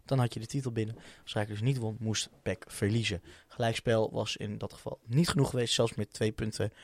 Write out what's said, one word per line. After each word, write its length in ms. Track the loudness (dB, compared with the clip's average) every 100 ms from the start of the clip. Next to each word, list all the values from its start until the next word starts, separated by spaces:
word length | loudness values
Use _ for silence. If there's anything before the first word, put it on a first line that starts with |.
| -2
dan 140 | 2
had 140 | 2
je 60 | 0
de 60 | -6
titel 260 | -4 -4
binnen. 240 | -2 -4 -6 -16 -18
Als 100 | -6
Raakles 280 | -2 -2 0
niet 160 | 0 0
won, 200 | -2 -2
moest 300 | -2 -2 -2 -6
pec 200 | -4 -4 -6
verliezen. 540 | -2 2 2 0 -4 -8 -20 -12
Gelijkspel 640 | -2 0 2 2 4 4
was 240 | 0 -2 -4
in 200 | -6 -6
dat 160 | -8
geval 260 | -10 -12 -10 0
niet 240 | 2 4
genoeg 200 | 4 2
geweest, 240 | 2 2
zelfs 220 | 2 2 0
met 180 | -6
twee 180 | 0 0
punten 400 | 0 -2 -2 -4 -4